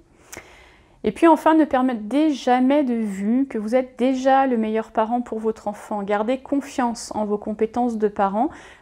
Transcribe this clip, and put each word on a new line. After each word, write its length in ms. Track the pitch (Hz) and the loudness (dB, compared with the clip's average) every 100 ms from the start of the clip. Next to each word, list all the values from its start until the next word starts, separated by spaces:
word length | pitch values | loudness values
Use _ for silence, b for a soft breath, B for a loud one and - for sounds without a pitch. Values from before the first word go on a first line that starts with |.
| _ B B B B B B B B B | _ B B B B B B B B B
Et 80 | 214 | -4
puis 160 | - 330 | 4 4
enfin, 260 | 311 311 | 6 4
ne 120 | 320 294 | 4 4
perdez 680 | 254 254 226 208 277 311 | 2 0 -2 -2 0 2
jamais 500 | 262 254 247 254 294 | 0 0 2 4 2
de 120 | 254 | 2
vue 520 | 233 214 190 208 254 269 | -2 -4 -4 0 0 0
que 120 | 220 | -4
vous 160 | 214 | 0
êtes 240 | 254 254 - | 0 -2 -2
déjà 480 | 254 262 269 269 269 | 0 2 2 4 4
le 100 | 233 | 0
meilleur 340 | 220 220 220 | 0 -2 -2
parent 300 | - 220 247 | -2 -2 -2
pour 180 | 240 220 | -4 -4
votre 300 | 220 220 208 | -4 -4 -8
enfant. 340 | 202 - 208 | -10 -8 -8
Gardez 360 | 196 208 214 262 | -2 -2 0 -4
confiance 760 | - 277 - - 240 226 - | -2 -4 -4 -4 -2 -4 -8
en 120 | 214 208 | -4 -2
vos 120 | 208 | -4
compétences 600 | 220 214 220 240 247 220 | -4 -4 -2 0 -2 0
de 100 | 214 | -2
parent 400 | 208 196 208 277 B B B | 0 0 0 -2 B B B